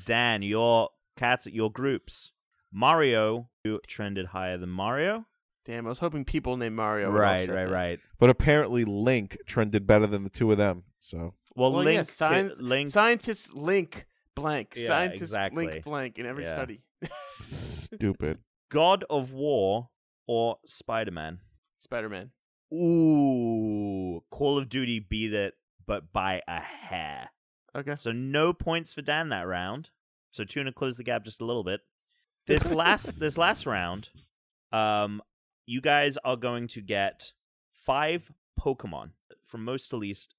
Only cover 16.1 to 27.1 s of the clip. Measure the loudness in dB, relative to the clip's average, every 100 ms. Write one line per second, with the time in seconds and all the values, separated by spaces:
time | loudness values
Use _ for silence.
16.1 | -8 -8 -6 -6 -6 -6 -10 _ -16 -14
17.1 | -14 -16 -18 -14 -10 -8 -10 -10 -2 -2
18.1 | 0 -4 -6 _ _ -4 2 4 4 0
19.1 | -4 -4 -4 0 2 2 0 -4 _ _
20.1 | _ -4 0 0 -4 -12 -16 -4 -4 -4
21.1 | -6 -10 -10 -18 _ _ _ -10 -8 -6
22.1 | -10 -14 _ _ _ -10 0 4 6 6
23.1 | 6 6 4 2 0 0 -2 -2 -2 -4
24.1 | -6 -10 -2 2 2 0 -4 -2 -4 -4
25.1 | -4 -2 -2 -4 -6 _ _ -6 -6 -4
26.1 | -2 -2 -2 -4 -8 -10 -14 -10 -8 -8